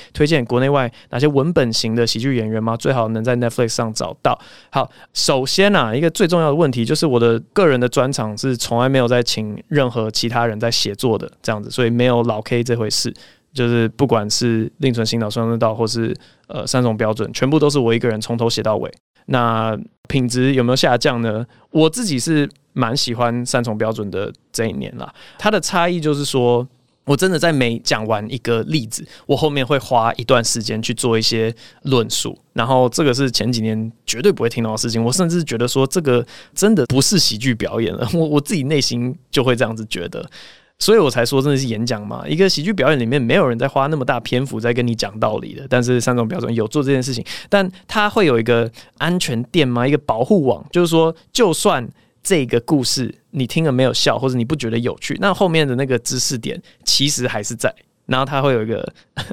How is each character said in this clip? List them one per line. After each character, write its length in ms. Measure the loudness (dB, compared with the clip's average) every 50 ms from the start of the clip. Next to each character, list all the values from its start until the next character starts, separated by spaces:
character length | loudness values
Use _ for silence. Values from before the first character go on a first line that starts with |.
| -10 -8 -2
推 140 | 0 2
荐 180 | 2 2 2 0
国 140 | 2 0 2
内 100 | 2 2
外 240 | 2 2 0 -2 -4 -10 -14 _
哪 80 | -2 0
些 80 | 2 2
文 240 | 4 2 2 2 2
本 200 | 2 2 2 0
型 220 | -2 -2 0 0
的 100 | 0 0
喜 140 | 0 0 -2
剧 160 | -2 -2 0
演 140 | 0 -2 -2
员 120 | -2 -2
吗？ 160 | -2 -2 -2
最 160 | -2 0 0 2
好 140 | 2 0 0
能 120 | -2 -2 -2
在 140 | 0 0
Netflix 320 | 0 0 0 0 0 -2 0
上 240 | 0 -2 -4 -4 -4
找 240 | -6 -6 -8 -6 -2
到。” 160 | -2 0 0 -2 -6 -12 -20 -20 -14 _ -4
好， 180 | -4 -4 -4 _ -16 -20 -12 -6
首 320 | -4 0 0 0 0 0
先 280 | 0 2 2 4 4 4
啊， 180 | 4 2 2 0
一 60 | 0
个 100 | 0 0
最 160 | 2 2 0
重 140 | 2 2 2
要 80 | 2 2
的 60 | 2
问 120 | 2 2 2
题 160 | 2 0 0
就 120 | 0 0
是 100 | 0 2
我 140 | 2 2 4
的 180 | 4 4 2 2 -2 -4 0
个 160 | 2 4 4
人 100 | 4 4
的 100 | 2 0
专 240 | 2 2 0 0 0
场 240 | -4 -4 -6 -6
是 200 | -4 -2 -2 -2
从 240 | -2 -2 -2 0 0
来 80 | 2 2
没 100 | 4 2
有 80 | 2
在 160 | 4 2 2 0
请 400 | 0 -2 -4 -4 -6 -8 -10 -8 -2
任 200 | 0 0 0 0
何 220 | 0 -2 -4 -2
其 180 | -2 -2 -2 -2
他 160 | 0 0 0
人 140 | 0 -2 -2
在 100 | -2 -2
写 240 | -2 -2 -2 -4 -4
作 240 | -2 0 0 0
的 140 | 0 -2 -8 -14 _
这 120 | -6 -6 -4
样 100 | -4 -6
子， 80 | -6
所 160 | -2 0 0
以 40 | 2
没 160 | 2 2 2
有 180 | 4 4 2 2
老 180 | 0 -2 -4 -4
K 220 | -2 -2 -2 0
这 100 | 0 -2
回 160 | -2 -2 -2
事。 240 | -2 -2 -4 -4 -6 -10 -16 -20 _ _ _ _ -4
就 140 | -2 0
是 220 | 2 2 2 2 0
不 160 | 0 0 0
管 220 | 2 2 2 0 0
是 400 | -2 0 0 0 0 0 -2 -4 -4 -2
另 140 | -2 0 0
存 120 | 0 -2
新 140 | -2 -2 -2
岛、 100 | -2 -2
双 200 | -2 -2 -2 -2
声 100 | 0 0
道， 160 | 0 0 0
或 120 | 0 -2
是， 300 | -2 -2 -2 -2 -2 -4 -6 -10 -18 _ _ _
呃， 200 | -14 -12 -10 -6
三 160 | -2 0 0 2
重 140 | 2 0
标 160 | 0 0 -2 -2
准， 180 | -2 -4 -6 -4
全 160 | -2 0 2
部 100 | 2 4
都 100 | 4 4
是 100 | 2 2
我 140 | 2 2 2
一 60 | 2
个 100 | 2 0
人 120 | -2 -2
从 160 | -4 -6 -4
头 120 | -2 -2 -2
写 140 | -2 -2 -2
到 140 | -2 -2
尾。 140 | -2 -4 -8 -12 _ _ _ _ _ _
那 520 | -2 0 0 2 2 0 0 0 -2 -4 -4 -8 -12 _ _ -8 -4
品 200 | -2 0 0 0
质 260 | 0 0 2 2 2
有 80 | 2 2
没 100 | 2 2
有 40 |
下 200 | 2 2 2 2
降 240 | 2 2 0 0 0 -2
呢？ 240 | -2 -4 -4 -6 -10 _ _ _ _
我 180 | 0 2 2 2
自 160 | 2 0 -4
己 140 | -2 -2 -2
是 300 | 0 0 2 2 0 0 -4 _ _ _ -4
蛮 240 | -2 -2 -2 0
喜 180 | -2 -2 -2 -2
欢 300 | 0 0 0 0 -2 -2
三 180 | -2 0 0 0
重 140 | -2 -2 -2
标 140 | -2 -2 -2
准 180 | -4 -6 -6
的 220 | -6 -6 -6 -6 -8 _ _ _ -4
这 140 | -4 -2
一 60 | -2 -4
年 240 | -6 -8 -10 -10
啦。 160 | -12 -14 -14 -16 -18 -20 -20 -10 -4
它 120 | -2 0
的 100 | 0 0
差 280 | 0 0 0 0 2 2
异 120 | 0 0
就 120 | 0 0 0
是 120 | 0 -2
说， 420 | -2 0 2 4 4 4 2 0 -4 _ _ _ _ _ _ _
我 120 | -2 0
真 140 | 2 2 2
的 80 | 0 2
在 140 | 2 2 2
每 260 | 2 2 0 0 -2
讲 260 | -2 -2 -2 -2 0
完 200 | -2 -2 -2 -4 -4 -8
一 40 | -6
个 240 | -2 -2 0 0 0
例 220 | 0 -2 -2 -4
子， 200 | -4 -10 -12 -12 -14 -20 -10 -4
我 100 | 0 0
后 120 | 2 2 0
面 160 | 0 0 0
会 140 | 0 0 -2
花 340 | 0 0 2 2 2 2 0
一 100 | -2 0
段 200 | 2 2 2 2
时 180 | 0 -2 -4 -4
间 180 | -4 -4 -4 -4
去 100 | -4 -4
做 260 | -2 0 0 2 2
一 40 | 2
些 320 | 0 0 0 0 -2 -4 -6 -12 -20 -20 _ -4
论 260 | 0 2 2 2 0
述， 260 | -2 -6 -6 -6 -8 -12 _ _ -4
然 120 | -2 0
后 220 | 2 2 2 2 2
这 160 | 2 2 2
个 100 | 2 2
是 160 | 2 0 0
前 220 | 0 -2 -2 -2 -2
几 80 | -2
年 320 | -2 -2 -2 -2 -4 -6 -8 _ _
绝 160 | -8 -4 0
对 120 | 2 2 2
不 100 | 2 0
会 60 | -2
听 160 | 0 -2 -2
到 80 | -2 -2
的 40 |
事 140 | -4 -4 -2
情。 120 | -2 0 0
我 100 | 2 2
甚 160 | 2 0 2
至 160 | 0 0 -2
觉 120 | -2 -2
得 120 | -2 -2 0
说， 180 | 2 2 2
这 140 | 2 0 0
个 260 | 2 2 2 2 0 -2 -8 -20 -20 -14 -4
真 200 | 0 2 4 4
的 100 | 4 2
不 140 | 2 2 2
是 180 | 2 4 4 2
喜 200 | 2 2 0 -2
剧 160 | -2 -2 -2
表 260 | 0 -2 -4 -2 -2
演 120 | -2 -2 -2
了， 160 | -4 -4 -2 0
我， 60 | 0
我 200 | 0 2 2 0
自 140 | 0 0 -2
己 100 | -2 -2
内 160 | 0 0 0
心 340 | 0 -2 -2 -4 -4 -4 -6 -10 _ _
就 140 | -2 0 2
会 100 | 2 2
这 100 | 2 0
样 120 | -2 -2
子 80 | -6 -8
觉 220 | -8 -8 -8 -8 -8
得。 200 | -10 -10 -12 -14 -16 -20 -20 -20 -20 -20 _ _ _ -2 2
所 120 | 4 4
以 40 | 6
我 120 | 4 4
才 160 | 2 2 0
说 160 | 2 2 0 2
真 100 | 2 0
的 60 | 0
是 80 | 0
演 180 | -2 -4 -4 -4
讲 220 | -4 -4 -6 -6
嘛， 200 | -8 -10 -8 -6
一 80 | -4 0
个 140 | 2 2 2
喜 140 | 2 0 -2
剧 100 | -2 0
表 160 | 0 2 2
演 100 | 2 2
里 60 | 0
面 160 | 0 0 0
没 140 | 2 2 2
有 120 | 2 2
人 120 | 2 0 0
在 100 | -2 -2
花 180 | 0 0 0 0
那 100 | -2 -2
么 40 | -2
大 160 | -2 -2 -2
篇 280 | -2 -2 -2 -2 -2
幅 120 | -2 -4 -2
在 140 | -2 0 0
跟 140 | 0 0
你 80 | 0 -2
讲 260 | -2 -4 -6 -4 -2
道 160 | -2 -2 -2
理 160 | -2 -6 -10 -12
的， 140 | -14 -6 0
但 160 | 0 2 2
是 160 | 2 2 2
三 160 | 2 2 0
种 100 | 0 0
标 140 | -2 -2 -4
准 140 | -4 -2 -2
有 120 | -2 -2 0
做 140 | 0 0 2
这 80 | 2
件 120 | 2 0 0
事 100 | -2 -6
情， 100 | -8 -8 -10 -12 -14 -6 0
但 200 | 0 0 0 0 -4 -10 -12
它 220 | -6 -2 0 0 2
会 160 | 2 2 4
有 160 | 4 4 2
一 20 | 2
个 280 | 2 2 2 0 -2 -6 -12 -20 -18 _
安 240 | -4 -2 -2 -2 -2
全 220 | -2 -2 -4 -4 -4 -2 2
垫 160 | 2 2 2
吗？ 180 | 2 0 0
一 40 | 2
个 80 | 0 0
保 260 | 0 -2 -2 0 2
护 220 | 2 2 4 4
网， 180 | 2 0 -2 -4 -4 0
就 80 | 0
是 60 | 2
说 280 | 2 4 4 4 2 0 -4 _ _ 0
就 180 | 2 2 2 2
算 340 | 2 2 2 2 0 -2 -6 -12 _ _ _ _ _ -4
这 240 | 0 0 0 2
个 120 | 2 0 0
故 220 | 0 2 0 0 2
事 320 | 0 -2 -2 -2 -4 -6 _ _ _ -6
你 140 | -4 -4
听 160 | -2 -2 0 0
了 80 | 2
没 120 | 2 2 2
有 100 | 2 2
笑， 260 | 2 0 0 0 0
或 80 | 0
者 80 | 0 0
你 80 | 0 -2
不 140 | -2 -2
觉 140 | -4 -4 -2
得 80 | -2 -2
有 180 | -2 -4 -4 -6
趣， 140 | -6 -8 -4 -2
那 140 | 0 0 2
后 120 | 2 2
面 220 | 2 2 2 2 2
的 80 | 0
那 80 | -2 0
个 140 | 0 0 -2
知 200 | -2 -4 -4 -4
识 200 | -2 -4 -4 -4
点 200 | -6 -8 -10 -10 -12 _ _ _ -2
其 280 | 0 0 2 2 0
实 180 | 0 -2 -2 -4
还 140 | -4 -4 -6
是 120 | -8 -6
在， 160 | -2 -2 -4 -4 _ _ _ _ _ _
然 120 | -2 0 0
后 60 | 0
它 160 | 0 0 0
会 140 | 2 2 2
有 80 | 0 0
一 40 |
个， 240 | -2 -4 -4 -6 -8 -12 _ _ _ _ -12 -10 -8